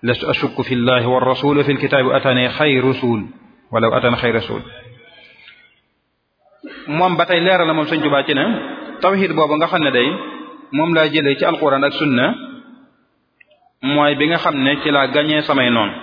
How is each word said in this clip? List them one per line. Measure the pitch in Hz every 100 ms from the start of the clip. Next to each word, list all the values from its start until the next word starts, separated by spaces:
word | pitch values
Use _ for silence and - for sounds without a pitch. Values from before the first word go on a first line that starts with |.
"Lastu | 120 117 -
ashukku | 135 135 -
fi | 123 123
llahi | 120 127 117
wa | 127
rasuli | 127 127 143 147
wa |
fil | 139 135
kitaabi | 135 143 127
atani | 135 135 127 123 -
xayru | 151 131 127
rasul, | 131 123 113 98 - - _ _
walaw | 113 113
atani | 127 123 120
xayru | 120 113
rasul." | 110 110 - - - - - - - - - - _ _ _ _ _ _ _ _ _ _ - - -
Moom | 151 180 170
ba | 170
tey | 175
leeral | 175 185 165
na |
moom | 160 147
Sëñ | 160
Tuubaa | 151 139 139
ci |
ne | 135 180 220 - - - -
tawxiid | 180 196 190
boobu | 156 156 151
nga | 165
xam | 185
ne | 147
day | 127 127 190 - - - - -
moom | 139 165
laa | 165 156
jëlee | 151 143 139
ci | 170
alquran | 156 151 135
ak | 139
sunna | 135 151 123 143 240 - - - - _ _ _ _ _ _ _ _ _ _
mooy | 131 147 147 143
bi | 147
nga | 170
xam | 143 139
ne | 135 143
ci | 151
laa | 143 135
gañee | 147 151 151
samay | 151 139 123
noon | 117 104 87